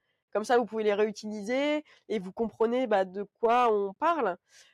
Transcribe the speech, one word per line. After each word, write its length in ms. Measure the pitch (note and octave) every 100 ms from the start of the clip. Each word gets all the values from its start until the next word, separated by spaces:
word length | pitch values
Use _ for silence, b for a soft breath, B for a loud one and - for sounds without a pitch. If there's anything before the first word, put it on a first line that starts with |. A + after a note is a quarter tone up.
| _ _ _
Comme 120 | G#3 G#3+
ça, 120 | B3
vous 80 | A3
pouvez 180 | A3
les 100 | G#3+
réutiliser 920 | G3+ G#3+ G#3 G#3+ G#3+ G3 B3+ D4 D4+ b b -
et 100 | G#3+
vous 120 | F#3
comprenez, 560 | G3 A3+ - A3+ B3 B3
bah, 180 | G3+ F#3
de 180 | F#3+
quoi 480 | G3+ _ A3+ A#3+ A#3+
on 200 | G#3 G3
parle. 440 | - D#4 E4 G#3 F#3 b b b